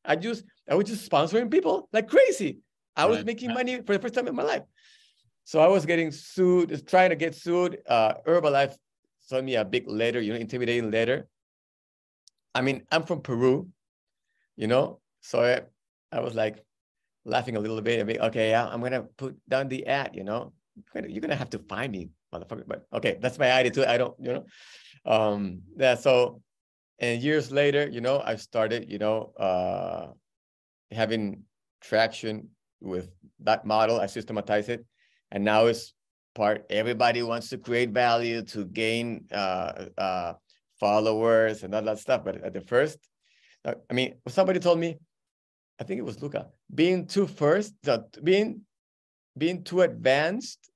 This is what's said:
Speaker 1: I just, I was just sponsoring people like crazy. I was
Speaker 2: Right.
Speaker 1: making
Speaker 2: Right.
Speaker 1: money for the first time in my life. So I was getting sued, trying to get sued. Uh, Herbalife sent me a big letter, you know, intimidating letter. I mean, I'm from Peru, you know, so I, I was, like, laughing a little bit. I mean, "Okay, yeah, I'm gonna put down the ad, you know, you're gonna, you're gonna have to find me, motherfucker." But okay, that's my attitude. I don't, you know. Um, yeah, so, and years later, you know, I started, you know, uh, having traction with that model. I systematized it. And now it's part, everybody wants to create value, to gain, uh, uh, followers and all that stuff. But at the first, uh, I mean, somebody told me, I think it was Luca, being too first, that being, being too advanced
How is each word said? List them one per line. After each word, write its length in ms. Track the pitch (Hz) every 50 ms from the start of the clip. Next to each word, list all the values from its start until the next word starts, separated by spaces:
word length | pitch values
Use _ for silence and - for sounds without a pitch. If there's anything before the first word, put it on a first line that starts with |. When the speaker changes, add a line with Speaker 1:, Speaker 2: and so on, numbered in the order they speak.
| _
Speaker 1:
I 120 | - 156
just, 260 | 165 180 233 226 - - _ _ _ _ -
I 60 | 143
was 120 | 185 202
just 220 | 208 226 - - -
sponsoring 400 | 165 143 160 160 196 233 247 208
people 360 | 277 381 - 320 - 359 - _
like 160 | - 220 220 -
crazy. 500 | 302 523 523 466 - - 196 135 - - _ _ _ _ _ _ _
I 100 | 147 156
was 120 | 208 233 -
Speaker 2:
Right. 80 | -
Speaker 1:
making 240 | 226 226 233 247 233
Speaker 2:
Right. 80 | 233 254
Speaker 1:
money 180 | 247 247 254 240
for 100 | - -
the 80 | 202 196
first 140 | 254 226 220
time 120 | 254 247
in 80 | - 254
my 80 | -
life. 220 | - - - - - _ _ _ _ _ _ _ _ _ _ _ _ _ _ _ _
So 160 | - - 156
I 80 | 156 180
was 180 | 196 185 147
getting 240 | 160 170 165 165 156
sued, 760 | 139 - - - - 185 185 180 180 180 170 - 156 127 - -
trying 220 | 185 185 185 185
to 60 | 165
get 200 | 147 165 160 151
sued. 420 | - - 170 170 175 180 175 180 - -
Uh, 280 | - 120 113 110 107 107 - -
Herbalife 480 | 160 170 175 151 147 139 139 143 135 - _ _ _ _ _ _ _ _ _
sent 240 | _ - 131 131 131
me 100 | 131 123
a 100 | 110 107
big 220 | 95 120 120 -
letter, 340 | 107 107 110 117 120 120 123
you 120 | 110 104
know, 80 | 117 113
intimidating 500 | 117 110 127 123 120 113 120 120 117 107
letter. 380 | 110 113 113 117 135 156 - _ _ _ _ _ _ _ _ _ _ _ _ _ _ _ _ _ _ _ _ - _ _ _ _ -
I 40 | 127
mean, 220 | 127 135 135 - - -
I'm 140 | - 165 165
from 180 | - 175 143
Peru, 460 | - - 120 117 127 127 131 175 185 - _ _ _ _ _ _ _ _ _ _ _ _ _ _ _ _ _
you 100 | - 107
know, 340 | 110 120 135 - - - _ _ _ _ _
so 240 | _ - - 120 120
I, 180 | 123 127 127 - _ _ _ _ _ _ _ _ _
I 100 | - 117
was, 140 | 127 127 113
like, 300 | 113 110 107 104 - _ _ _ _ _ _ _ _ _ _ _ _ _
laughing 320 | 120 117 127 123 127 113
a 40 | 107
little 200 | 107 110 113 110
bit. 200 | 104 117 120 113
I 40 | 107
mean, 160 | 107 113 113
"Okay, 300 | 113 113 110 117 110 110
yeah, 160 | 110 117 117
I'm 160 | - - 120
gonna 220 | 120 127 131 120 - - _
put 220 | - 135 131 - - _ -
down 200 | 131 135 139 131
the 180 | 131 131 -
ad, 300 | 120 135 139 131 - -
you 80 | - 95
know, 280 | 101 110 123 - 139 _ _ _ _ _
you're 100 | - - _
gonna, 200 | _ - - -
you're 80 | - 110
gonna 160 | 156 151 147
have 140 | - 131 -
to 100 | - -
find 320 | - - 98 107 135 131
me, 180 | 101 92 87 - _ _ _ _
motherfucker." 320 | 85 87 92 - 117 117 -
But 200 | - - - - _
okay, 240 | - 113 - 110 - -
that's 180 | 117 127 - -
my 80 | 135
attitude. 380 | 123 127 131 127 120 123 139 131
I 120 | 117 120
don't, 180 | 123 123 120 - -
you 120 | 131 123 127
know. 100 | - - _ - - - - - - - - - - _
Um, 580 | - 113 110 110 107 104 101 101 92 90 90 90 92 -
yeah, 180 | - 135 127 120
so, 480 | 117 - 139 127 123 123 120 - - _ _ _ _ _ _ _ _ _ _ _ _
and 240 | 120 120 117 117
years 280 | 131 147 156 151 120 123
later, 380 | 135 143 147 143 143 143 147 -
you 120 | 120 120
know, 200 | 117 127 139 139 -
I 120 | 117 113
started, 540 | 104 - _ - 113 110 110 117 117 - -
you 80 | 101 101
know, 340 | 107 107 110 110 - - _ -
uh, 720 | 98 95 92 90 92 92 92 92 90 87 87 82 80 - - _ _ _ _ _ _ _ _ _ _ _ _ _ _ _
having 540 | 110 113 110 107 113 113 104 98 - - - _ _ _ _ _ _ _
traction 720 | - - 107 110 113 113 - - - 110 107 107 - - _ _ _ _ _ _
with 300 | - 95 90 92 92 90 - _ _ - _ _
that 240 | 78 104 113 - -
model. 360 | 104 107 110 110 110 117 107
I 60 | 98
systematized 600 | 98 - 117 107 - 113 104 - - 104 107 104 120
it. 160 | 120 120 - _ _ _ _ _ _ _ _ _
And 140 | 101 101 101
now 220 | 107 107 110 117
it's 280 | 117 113 117 - - _ _ _ _ _ _ _ _ _
part, 320 | - 104 104 107 - - -
everybody 540 | 101 107 110 120 117 110 123 120 117 117
wants 260 | 117 117 117 117 110 -
to 80 | 131 101
create 320 | - 120 120 120 123 113
value, 520 | 101 123 123 120 117 117 120 117 117 117 98
to 200 | - - 107 95
gain, 600 | 90 98 110 113 113 113 117 117 117 107 - - _
uh, 540 | - 101 98 92 92 92 85 - - - 92 - -
uh, 380 | - 98 92 92 90 85 85 82 _ _ _ _ _ _ _ _ _
followers 840 | 104 104 104 107 107 110 110 110 113 117 113 113 113 110 107 110
and 120 | 107 92 104
all 80 | 110
that 160 | 107 110 107 104
stuff. 240 | - - 127 107 -
But 180 | 98 95 -
at 100 | 90 95
the 80 | 92 95
first, 380 | 90 - 120 127 147 151 - - _ _ _ _ _ _ _ _ _ _ _ _ _
uh, 100 | - - - _ _
I 60 | 120
mean, 220 | 127 127 127 - _ _ 131
somebody 300 | - 196 185 190 185 170
told 200 | 170 175 170 165
me, 200 | 165 170 156 151 _ _ _ _ _ _ _ _ _ _ _ _ _ _ _ -
I 40 | 117
think 140 | - 190 247
it 60 | 208
was 160 | 131 107 117
Luca, 280 | 143 139 139 - - - _ _ _ _ -
being 320 | 151 160 180 185 180 180
too 200 | - - 196 190
first, 480 | 143 - - 147 147 170 208 208 - - _ -
that 380 | 143 117 113 - - - -
being, 380 | 147 170 185 202 214 - - - - _ _ _ _ _ _ _ _ _ _ _ _ _ _ 131
being 260 | 156 170 180 170 180
too 160 | - 175 185
advanced 920 | 180 160 117 110 113 131 135 143 156 175 202 254 - - - _ _ _ _